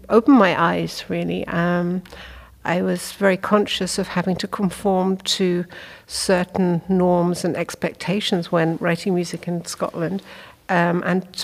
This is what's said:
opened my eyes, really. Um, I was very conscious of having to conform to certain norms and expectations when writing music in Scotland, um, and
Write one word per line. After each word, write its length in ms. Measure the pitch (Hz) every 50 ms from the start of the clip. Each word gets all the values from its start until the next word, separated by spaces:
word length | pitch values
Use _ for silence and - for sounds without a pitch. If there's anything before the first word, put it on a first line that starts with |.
| - -
opened 300 | 202 226 226 302 277 240
my 220 | 196 175 160 -
eyes, 440 | 170 170 175 170 165 165 - - - -
really. 380 | 180 170 170 170 175 180 -
Um, 560 | - 175 170 170 175 175 175 175 175 180 185 - - - - - - - - - - - - -
I 200 | - 170 180 190
was 300 | 185 180 175 - - -
very 260 | - 202 196 185 180
conscious 600 | - - 208 208 202 - - - 190 175 - -
of 100 | 185 -
having 280 | - 180 165 185 180
to 100 | - -
conform 720 | 190 - - 202 180 - - - 202 190 185 185 190 190 190 - - - -
to 260 | 190 180 175 175 175 - - - - - - - -
certain 760 | - - - - - 190 180 180 - - 196 185 180 175 165 - -
norms 520 | 190 180 180 180 175 175 175 180 175 - -
and 140 | 175 135
expectations 960 | - 170 - - - - 165 - - - - 190 214 - - 208 175 170 - 180
when 240 | 170 160 165 165 151
writing 340 | 170 170 170 165 - 202 180
music 340 | 175 175 170 - 165 - 170
in 160 | 175 170 -
Scotland, 580 | - - - 175 - - 165 165 156 190 196 - - - - - - - _ _ -
um, 340 | 190 175 170 175 170 175 -
and 180 | - 175 185 185 - - -